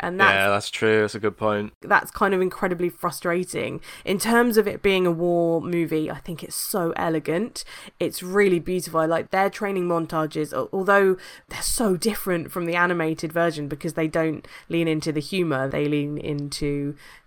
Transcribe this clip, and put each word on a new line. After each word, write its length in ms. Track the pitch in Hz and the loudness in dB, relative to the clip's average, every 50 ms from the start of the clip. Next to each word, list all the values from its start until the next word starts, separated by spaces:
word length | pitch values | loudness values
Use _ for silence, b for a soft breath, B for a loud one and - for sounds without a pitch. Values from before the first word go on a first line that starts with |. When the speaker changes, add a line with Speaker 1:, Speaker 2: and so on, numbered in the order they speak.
Speaker 1:
And 180 | - 175 180 190 | -8 -6 0 2
that's 160 | 196 190 - | 4 4 4
Speaker 2:
Yeah, 140 | 98 - 202 | 4 4 4
that's 220 | 202 202 - - | 2 2 0 -4
true. 320 | - - 113 110 110 110 | -4 0 2 4 4 4
That's 120 | 107 101 - | 2 2 -2
a 60 | 104 | -2
good 160 | 107 104 98 | -4 -4 -2
point. 380 | - 110 107 104 104 104 107 - - | 0 0 0 0 0 -4 -6 -10 -10
Speaker 1:
that's 280 | - - 202 - - - | -2 0 0 0 0 -2
kind 240 | - - 214 196 196 | -2 0 0 2 2
of 60 | 185 | 2
incredibly 480 | 185 180 - - 202 185 180 170 180 170 | 0 -2 -2 -4 -4 -4 -2 -2 -4 -4
frustrating. 920 | - - - 170 - - - 175 170 180 180 - - 147 120 117 135 - B B B B B | -4 -4 -6 -6 -6 -2 -2 -2 -2 -2 -2 -4 -6 -6 -4 -6 -6 -10 B B B B B
In 140 | - 196 - | -2 -2 0
terms 380 | - 226 233 233 240 247 208 | 2 4 4 6 6 6 4
of 100 | 220 190 | 4 4
it 160 | 202 - - | 2 -2 0
being 240 | - 202 190 185 180 | 2 2 4 4 4
a 60 | 175 | 2
war 480 | 170 160 175 175 175 170 170 165 165 165 | 2 2 2 2 2 4 2 2 2 0
movie, 500 | - 175 175 170 165 156 160 156 156 - | 0 0 0 0 0 0 0 -2 -2 -2
I 80 | - 143 | -6 -8
think 240 | - 185 165 - | -8 -10 -10 -10
it's 140 | 175 - - | -10 -8 -8
so 360 | - - - - 190 170 165 - | -6 -6 -2 -2 0 0 0 0
elegant. 680 | - 180 170 160 156 - - 160 180 226 247 - - - B B B B B B - | 0 0 0 0 -2 -2 -2 -2 -2 -2 -4 -8 -12 -14 B B B B B B -4
It's 200 | 139 - - - | -4 -4 -4 -6
really 380 | 180 180 190 208 202 190 180 165 | -8 0 4 4 6 6 4 2
beautiful. 400 | 147 165 180 180 - 160 160 160 | 0 -2 -4 -4 -4 0 0 2
I 60 | 160 | 2
like 240 | 160 165 160 - - | 4 2 0 0 0
their 200 | - 190 196 196 | 0 2 2 2
training 340 | - - 220 196 196 185 175 | 0 -2 -4 -2 -2 -2 0
montages, 680 | 175 170 165 165 160 170 156 156 151 - 156 151 147 | 0 0 0 0 -2 -2 -2 -2 -2 -2 -4 -4 -2
al-, 180 | 143 131 123 - | -2 -4 -4 -2
although 460 | - 190 185 202 202 202 196 190 185 185 B B B B B - | -2 -2 2 4 6 6 6 4 4 0 B B B B B -14
they're 120 | - - | -10 -6
so 340 | - - - - 233 196 185 | -4 -2 0 2 2 2 2
different 540 | 156 - 226 208 - - 190 175 165 151 - | 2 0 -2 -2 -2 -2 0 0 -2 -2 -4
from 140 | - 185 170 | -6 -4 -2
the 120 | 165 175 | 0 2
animated 540 | 175 175 175 175 170 160 160 156 - 170 156 | 2 4 4 4 2 2 0 0 -2 -4 -2
version 380 | 160 170 170 170 156 151 147 143 | 0 2 2 2 0 -2 -6 -6
because 240 | 151 143 - 165 | -8 -6 -6 -6
they 160 | 147 170 160 156 | -2 -2 -2 0
don't 400 | 156 165 160 160 151 - - B B B B B | 0 0 0 0 -2 -6 -10 B B B B B
lean 180 | 170 170 165 160 | -2 0 2 2
into 240 | 156 156 - 160 | 0 0 -2 -2
the 80 | 147 151 | -2 -4
humor. 480 | 147 - 196 185 175 156 143 131 135 135 | -4 -2 -2 -2 0 0 0 0 -2 -2
They 160 | - 147 147 | -2 -2 0
lean 320 | 147 147 147 143 147 147 | 0 0 0 0 -2 -6
into 800 | - - - 147 143 143 143 - - 151 143 143 143 143 143 147 B B B B B B | -6 -6 -4 -4 -4 -6 -6 -6 -4 -4 -2 -2 -2 -4 -4 -6 B B B B B B